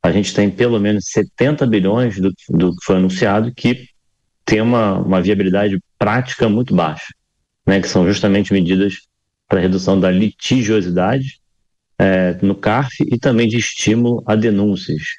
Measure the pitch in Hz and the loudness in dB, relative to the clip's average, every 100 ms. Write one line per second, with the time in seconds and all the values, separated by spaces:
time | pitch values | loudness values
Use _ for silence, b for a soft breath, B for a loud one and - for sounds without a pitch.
0 | - 92 98 - 104 95 120 113 104 104 | 0 -2 -2 0 -2 0 0 0 0 -2
1 | - - 104 - 127 151 131 107 95 110 | -2 -4 -4 -2 -2 0 0 0 0 0
2 | 123 95 92 90 - 85 90 - - 92 | -2 -2 -4 -4 -4 0 0 -2 -2 2
3 | 92 92 110 101 113 127 - 127 131 _ | 2 0 0 0 -2 -2 -2 -2 -8 _
4 | _ _ _ _ - 110 113 120 107 95 | _ _ _ _ -2 0 2 2 0 0
5 | 90 95 90 101 95 95 104 95 - _ | 0 0 2 0 2 2 0 -2 -8 _
6 | 104 117 131 - 113 107 127 90 80 - | -2 -2 -4 -2 0 0 0 0 0 -4
7 | - - _ _ _ _ - 98 95 101 | -14 -20 _ _ _ _ 0 0 2 0
8 | 87 101 104 98 98 98 87 92 101 - | 2 2 2 2 2 0 2 2 0 -2
9 | _ _ _ _ _ 98 90 92 92 95 | _ _ _ _ _ 0 0 0 2 2
10 | 92 92 107 - - 127 107 110 90 87 | 2 2 0 -2 -2 0 2 0 0 0
11 | 92 131 135 - _ _ _ _ _ _ | 0 0 -4 -10 _ _ _ _ _ _
12 | 95 92 92 87 98 98 - 113 135 - | 0 2 0 0 -2 0 -2 -2 -2 -4
13 | - 120 143 117 117 117 107 - - 113 | -2 0 0 2 2 0 -4 -4 0 2
14 | 120 120 - 107 117 101 104 92 - 78 | 2 -2 0 0 2 2 0 -2 -4 -6
15 | - | -6